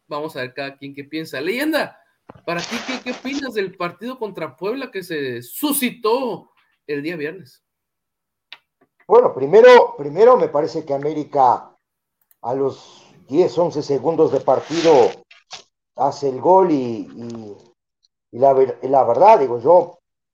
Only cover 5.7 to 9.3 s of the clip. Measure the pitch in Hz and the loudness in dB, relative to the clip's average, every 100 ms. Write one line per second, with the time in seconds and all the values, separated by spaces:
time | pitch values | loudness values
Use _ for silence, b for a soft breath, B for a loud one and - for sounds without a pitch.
5.7 | 285 247 - 214 247 254 170 _ _ _ | -4 -6 -4 -4 -2 -4 -10 _ _ _
6.7 | _ - 147 151 175 147 185 135 _ _ | _ -12 -10 -8 -8 -10 -12 -20 _ _
7.7 | _ _ _ _ _ _ _ _ - _ | _ _ _ _ _ _ _ _ -20 _
8.7 | _ _ _ - 220 247 | _ _ _ 2 4 4